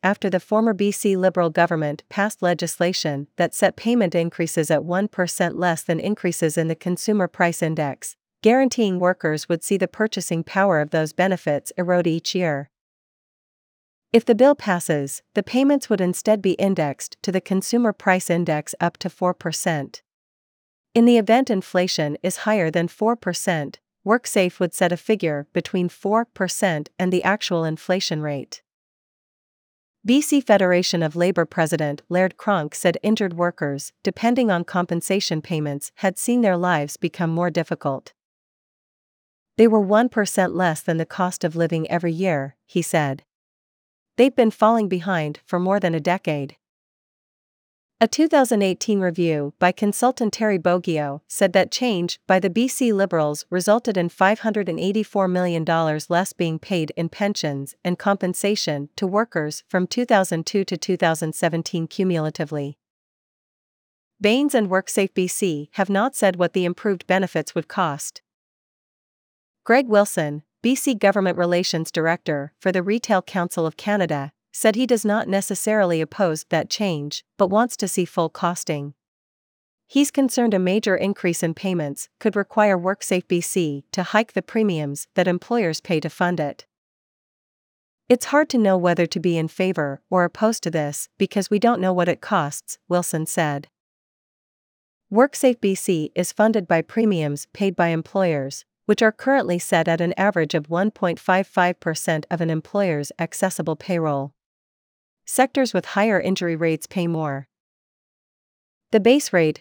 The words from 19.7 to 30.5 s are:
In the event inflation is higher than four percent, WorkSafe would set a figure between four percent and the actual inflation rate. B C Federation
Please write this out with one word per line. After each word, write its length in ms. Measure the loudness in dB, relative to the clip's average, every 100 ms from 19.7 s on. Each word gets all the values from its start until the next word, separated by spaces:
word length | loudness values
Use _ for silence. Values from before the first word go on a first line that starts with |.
| -4 -6 -12 _ _ _ _ _ _ _ _ _ 4
In 80 |
the 140 | 6 6
event 320 | 6 4 4
inflation 680 | -2 -2 0 0 0 -4 -4
is 140 | -4 -4
higher 340 | 0 0 2
than 160 | 0 -2
four 300 | -2 -2 -2
percent, 640 | -4 -4 -2 -2 -4 -10 _ _ 0
WorkSafe 560 | 0 0 2 2 0
would 120 | -4
set 200 | 0 0
a 40 | 0
figure 500 | -2 0 0 -4 -4
between 380 | -6 -4 -2 -2
four 340 | -2 -2 0
percent 680 | -2 -4 -4 -2 -2 -2 -6 -4
and 140 | 0
the 100 | 0
actual 440 | 0 -2 -2 -2 -2
inflation 560 | -4 -2 -2 -2 -4
rate. 400 | -4 -6 -10 -16 _ _ _ _ _ _ _ _ _ _ _ _ _ _ 2
B 160 | 2
C 180 | 4 2
Federation 640 | 4